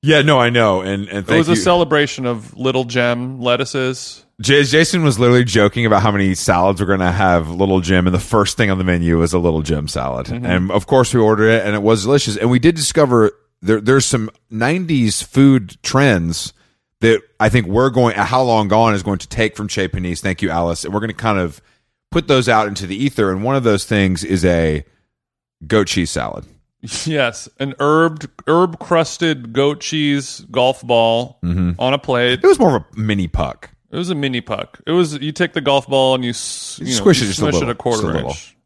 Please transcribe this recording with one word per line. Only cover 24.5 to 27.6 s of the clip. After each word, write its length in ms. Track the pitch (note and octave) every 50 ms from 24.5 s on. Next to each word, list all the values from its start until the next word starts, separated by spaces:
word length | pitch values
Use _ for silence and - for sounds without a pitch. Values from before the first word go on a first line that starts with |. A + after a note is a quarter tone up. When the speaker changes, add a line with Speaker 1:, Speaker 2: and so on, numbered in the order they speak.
| F2 E2+ E2 D#2+ D#2 D2+ C#2+ _ _ _ _ _ _ _ _ _ _ _ _ _ _ _ D#2+ D2+
Speaker 1:
goat 180 | - A2 G2+ F2+
cheese 200 | - - F2 D#2+
salad. 360 | - - B1 G#1+ G1+ - - - _ _ _ _ _ _ - A2 - - -
Speaker 2:
Yes, 420 | D#3 D#3+ D3 C3 A#2+ A2+ - - - _
an 160 | _